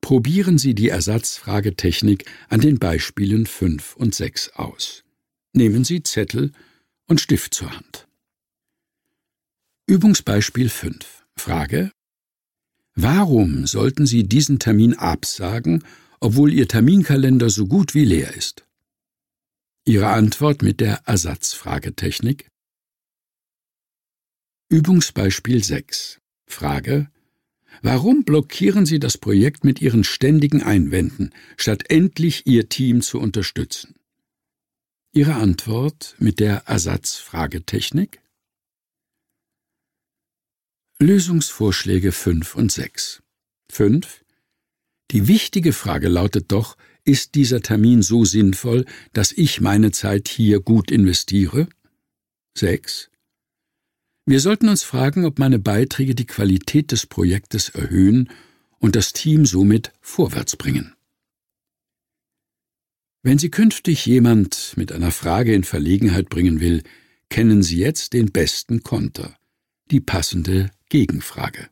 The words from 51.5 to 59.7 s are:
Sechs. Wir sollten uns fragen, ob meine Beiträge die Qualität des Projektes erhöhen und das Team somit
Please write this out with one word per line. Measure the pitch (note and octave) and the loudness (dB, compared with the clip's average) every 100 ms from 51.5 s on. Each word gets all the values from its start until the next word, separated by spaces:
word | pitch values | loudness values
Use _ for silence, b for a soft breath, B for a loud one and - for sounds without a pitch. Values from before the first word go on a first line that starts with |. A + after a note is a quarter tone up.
| B2+ E3+ _ _ _ _ _ _ _ _ - | 0 -4 _ _ _ _ _ _ _ _ -6
Sechs. | F#2+ F#2 - - - _ _ _ _ _ _ _ _ _ _ _ - | -2 -4 -6 -14 -16 _ _ _ _ _ _ _ _ _ _ _ 2
Wir | C3+ | 2
sollten | D#3 G#3 A3 | 2 2 2
uns | G3+ | 2
fragen, | - B2+ C3+ D3 | -2 -2 -2 0
ob | E3+ C#3+ | -2 0
meine | C3+ B2+ | 2 2
Beiträge | G2 G2+ C3+ - C3+ | 2 0 -2 -2 -4
die | B2 A#2 | -2 -6
Qualität | - G#2 F#2+ - D3 D3+ | -2 0 0 0 -2 0
des | A2+ - | -6 -6
Projektes | - F2+ F#2+ - G#2+ - | -2 0 0 -4 -8 -6
erhöhen | - - F2+ F#2+ A#2+ B2 b b b b b | -8 -4 2 4 4 0 b b b b b
und | A2+ | 0
das | A2+ G2 | 2 -2
Team | - D#3 D#3 C#3 | -4 0 4 4
somit | F2+ G2+ | 4 4